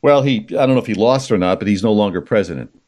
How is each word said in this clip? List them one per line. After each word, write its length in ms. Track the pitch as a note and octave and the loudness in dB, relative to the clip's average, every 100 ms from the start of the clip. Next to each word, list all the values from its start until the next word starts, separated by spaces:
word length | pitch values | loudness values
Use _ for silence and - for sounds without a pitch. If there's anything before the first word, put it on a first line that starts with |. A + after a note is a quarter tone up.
Well, 220 | C#3 C#3+ | 2 2
he, 160 | C#3 A#2 G#2+ | 2 -2 -4
I 160 | E2+ C3 | -2 0
don't 80 | |
know 60 | B2+ | 0
if 80 | A#2 | -2
he 60 | |
lost 380 | G2+ A2+ C3 C3 | 0 0 0 0
or 60 | G#2 | 0
not, 200 | F2+ F#2+ | 0 -2
but 100 | G2+ | 0
he's 140 | G2+ | 0
no 100 | A2 | 2
longer 260 | G#2+ G2+ F2+ | 2 0 -4
president. 500 | - A2 F2 D2 A#1 _ | -2 -2 -2 -8 -14 _